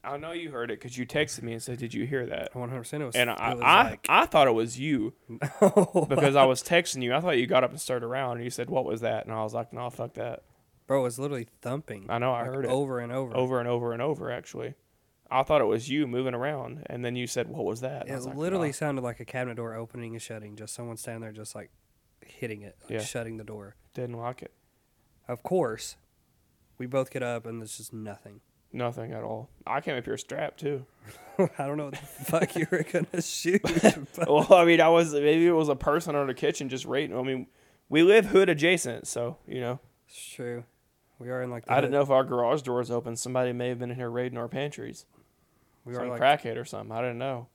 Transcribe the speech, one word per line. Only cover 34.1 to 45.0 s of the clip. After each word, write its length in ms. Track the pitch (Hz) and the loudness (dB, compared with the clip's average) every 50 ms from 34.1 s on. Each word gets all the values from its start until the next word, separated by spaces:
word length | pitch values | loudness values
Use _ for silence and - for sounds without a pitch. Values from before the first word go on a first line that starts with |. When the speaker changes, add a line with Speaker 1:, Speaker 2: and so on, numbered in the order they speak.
| - | -6
Speaker 2:
but 120 | - 170 - | -4 2 4
Speaker 1:
Well, 240 | 147 151 156 - | 6 4 10 10
I 120 | 196 175 170 | 10 10 12
mean, 160 | 170 170 165 | 10 10 10
I 80 | 160 160 | 10 8
was, 240 | 170 170 170 160 147 | 8 8 6 4 2
maybe 320 | 147 143 151 156 165 170 | 4 4 6 6 8 6
it 60 | 175 | 6
was 160 | 170 160 156 147 | 6 6 4 2
a 80 | 139 | 0
person 400 | 131 - 151 143 170 170 175 147 | 2 2 2 2 2 0 0 0
on 100 | 143 139 | 0 0
the 80 | 135 127 | 0 -2
kitchen 340 | - - 147 147 - 147 131 | 0 0 0 0 0 -6 -6
just 160 | 127 127 - | -6 -6 -4
raiding. 320 | - 123 139 151 - 87 | -2 -2 -2 -2 -2 -4
I 60 | 127 | -4
mean, 240 | 127 135 131 131 123 _ _ _ _ _ _ _ _ _ | -2 -2 -2 -4 -6 _ _ _ _ _ _ _ _ _
we 140 | 143 156 | 6 8
live 240 | 165 180 208 226 208 | 8 10 10 8 6
hood 220 | 208 - 190 196 185 | 8 6 6 6 6
adjacent, 580 | 165 147 147 170 185 165 - 127 117 - - | 4 4 4 4 4 2 0 -4 -6 -8 -10
so, 320 | - - 123 120 117 - _ _ | -8 -6 -4 -4 -4 -6 _ _
you 140 | - - 127 | -10 -8 -6
know. 180 | 123 120 123 135 _ _ _ _ _ _ | -4 -4 -6 -6 _ _ _ _ _ _
Speaker 2:
It's 160 | - - - | -20 -18 -18
true. 400 | - - - 127 120 120 120 117 _ _ _ _ _ _ _ _ _ _ _ | -16 -12 -10 -8 -8 -8 -10 -12 _ _ _ _ _ _ _ _ _ _ _
We 100 | 120 123 | -10 -8
are 120 | 127 127 | -6 -6
in, 80 | 127 123 | -6 -6
like, 160 | 120 117 - | -8 -10 -2
the 60 | - | 2
Speaker 1:
I 40 | 117 | 2
didn't 160 | 139 143 123 | 2 4 4
Speaker 2:
hood. 60 | 139 143 | 2 2
Speaker 1:
know 40 | |
if 80 | 143 139 | 4 6
our 140 | 135 131 135 | 6 4 4
garage 380 | 107 120 123 120 117 139 156 | 4 2 2 4 4 2 2
door 160 | 131 131 123 123 | 0 -2 -2 -2
was 120 | 123 113 | 0 -2
open, 240 | 120 120 117 120 117 | -4 -4 -4 -4 -8
somebody 380 | 113 - 123 127 127 127 123 | -6 -6 -2 0 0 0 0
may 160 | 123 123 123 123 | -2 -2 -4 -4
have 100 | 123 117 | -4 -4
been 120 | 127 120 | -6 -8
in 60 | 120 | -6
here 120 | 120 127 117 | -6 -6 -6
raiding 280 | 117 123 127 127 123 120 | -4 -4 -4 -4 -6 -6
our 100 | 120 117 | -8 -6
pantries. 560 | - 135 139 147 147 - 113 120 117 - | -6 -6 -6 -6 -8 -10 -12 -12 -12 -16